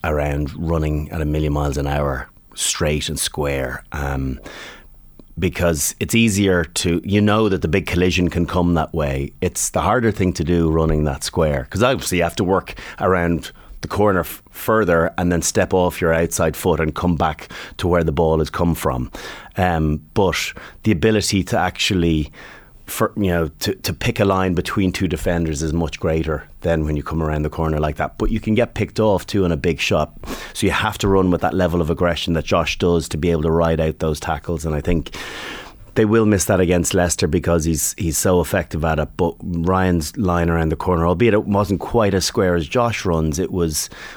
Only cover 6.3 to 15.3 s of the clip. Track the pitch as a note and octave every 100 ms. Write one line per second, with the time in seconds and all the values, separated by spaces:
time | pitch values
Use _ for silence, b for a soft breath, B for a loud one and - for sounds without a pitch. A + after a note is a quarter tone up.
6.3 | G2 G2 F2+ E2+ - F2+ E2+ - G2+ G#2
7.3 | G#2+ G#2+ F#2 E2 F#2+ D#2+ F2 F2+ F2 F2
8.3 | F2+ E2+ F#2 F2 E2+ D#2 D#2+ D2 C2+ C#2+
9.3 | - F2+ - - - D#2+ A#2+ A2+ G2+ F#2
10.3 | - D#2+ F2 E2 D#2+ D#2+ D#2 D2+ C#2+ -
11.3 | - D#2+ C#2 C2+ F2+ A#2+ B2 - F2+ E2+
12.3 | - F#2 F#2+ - - B B F#2+ F#2 E2+
13.3 | E2 - B B B - - G#2 F#2+ E2
14.3 | - - - - A2 F2 E2+ E2 - F2